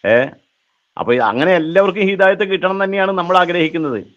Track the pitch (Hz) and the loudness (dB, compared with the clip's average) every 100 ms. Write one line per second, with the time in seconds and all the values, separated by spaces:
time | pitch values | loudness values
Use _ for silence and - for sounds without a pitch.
0 | 98 117 135 - _ _ _ _ _ - | 2 2 0 -8 _ _ _ _ _ -8
1 | 101 123 110 117 165 180 156 175 196 185 | -2 0 0 0 2 2 2 2 2 0
2 | 196 196 190 190 190 185 185 190 196 196 | -2 2 2 2 -2 -2 -2 -2 -2 -2
3 | 190 190 175 185 175 175 160 165 151 110 | -2 -2 0 2 2 0 -2 -2 -4 -6
4 | 87 | -10